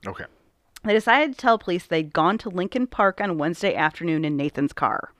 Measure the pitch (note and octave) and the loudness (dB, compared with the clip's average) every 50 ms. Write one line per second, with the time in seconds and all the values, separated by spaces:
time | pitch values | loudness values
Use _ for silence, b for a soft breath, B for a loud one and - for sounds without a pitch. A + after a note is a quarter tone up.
0 | - G2 F#2+ - - - _ _ _ _ _ _ _ _ _ - - G#3+ G#3 A3 | -12 -12 -12 -12 -14 -16 _ _ _ _ _ _ _ _ _ -8 -2 2 2 2
1 | G#3+ A#3 A#3 C#4 D4+ D4+ C4 - - B3+ A#3 G#3+ - - F3 F3 - - E3+ D#3+ | 4 4 4 4 4 0 -2 0 2 2 2 2 0 -2 -4 -4 -2 -2 0 0
2 | D#3+ D3+ - E3 D#3 F3 G#3 A3 - A3 F3 F3+ F3+ G3 - B3+ B3+ B3 - - | 0 0 0 2 2 2 2 0 -4 -6 -6 -4 -4 -2 -2 -2 -4 -2 0 2
3 | G#3 G3 F#3 - G3+ G3+ F3 D#3 D3 E3 F3 - G3+ G3 - - D#3 D#3 - - | 2 2 2 0 -2 -2 -2 -2 -2 -2 -2 -2 -2 0 0 2 0 -2 -2 -2
4 | E3+ E3+ D#3+ D#3 D#3 D3 D3 C#3 C#3+ D3 - - C#3+ C#3 - - D3 G#2+ G#2+ - | -2 -2 0 0 0 -2 -2 -2 -2 -4 -2 -2 -2 -2 0 0 0 0 0 -2
5 | - - b b | -4 -8 b b